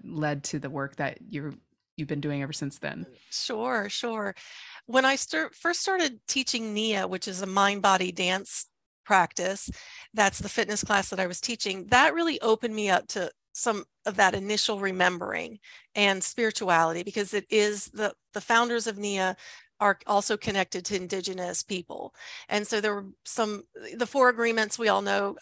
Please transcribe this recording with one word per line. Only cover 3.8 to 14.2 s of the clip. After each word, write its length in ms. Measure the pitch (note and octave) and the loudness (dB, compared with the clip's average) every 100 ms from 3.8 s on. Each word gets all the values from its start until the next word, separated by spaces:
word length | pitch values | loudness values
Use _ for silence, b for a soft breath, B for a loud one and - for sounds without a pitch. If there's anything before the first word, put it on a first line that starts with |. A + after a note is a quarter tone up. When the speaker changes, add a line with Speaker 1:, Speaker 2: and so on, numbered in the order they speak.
| G3+ | -2
Speaker 2:
sure. 480 | - A#3+ A3 G3+ - B B B B - | -4 -4 -4 -6 -8 B B B B 2
When 180 | B3+ | 4
I 120 | C4+ C4+ | 4 2
start, 400 | - D#4 D#4+ - | 0 -2 -4 -4
first 240 | E4+ F4 | -2 0
started 400 | - F#4+ D4+ A3+ - | 0 2 0 -2 -4
teaching 440 | C4+ B3+ A3+ A3 | -2 0 -2 -2
Nia, 360 | G#3 A3 G3+ F#3+ | 0 0 0 -2
which 180 | F#3 - | -4 -6
is 160 | F#3 | -6
a 40 | F#3+ | 0
mind-body 640 | F#3+ G3 G3+ G3+ F#3+ F#3 | 4 4 4 4 4 2
dance 540 | F3 F3+ F#3+ F#3+ - - _ _ _ | 0 0 0 -2 -6 -6 _ _ _
practice, 640 | - F#3+ E3 - F#3 G3 - B B B B | 4 4 4 0 -4 -2 -4 B B B B
that's 240 | A3 G3 - | 2 2 2
the 100 | G3 | -2
fitness 360 | - G3+ G#3 | -2 0 -2
class 260 | - G3+ F#3+ | 2 0 2
that 80 | F#3+ | -2
I 80 | F3+ | -2
was 140 | F3+ | -2
teaching, 460 | - A3+ G3+ F#3+ G3+ | -4 -4 -4 -6 4
that 260 | B3 D#4 | 6 6
really 260 | E4 E4 C4+ | 4 0 0
opened 340 | A3+ A3 A#3 | 2 2 0
me 160 | G#3+ G#3 | -2 2
up 180 | F3 - | 2 2
to 220 | G3+ F3 - _ | -4 -6 -8 _
some 320 | - A#3+ G#3 - _ - | -2 -2 -2 -6 _ -4
of 100 | |
that 180 | G3 | 4